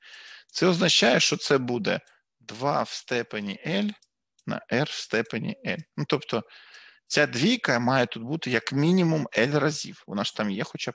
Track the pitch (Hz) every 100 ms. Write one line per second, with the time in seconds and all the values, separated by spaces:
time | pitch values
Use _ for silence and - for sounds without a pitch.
0 | - - - - - - 180 165 175 -
1 | 196 127 - - - 139 123 120 92 92
2 | - _ _ _ - 110 139 147 117 -
3 | - 123 117 107 101 95 - 190 208 -
4 | _ _ _ _ - 107 - 120 151 -
5 | - 110 113 110 170 208 - 123 - -
6 | 151 143 - 113 - - - - - _
7 | - - 143 127 185 247 - 123 120 131
8 | 120 - 117 160 127 120 - 135 156 185
9 | 170 160 139 - 123 147 143 147 - -
10 | - 101 - - 107 98 123 - -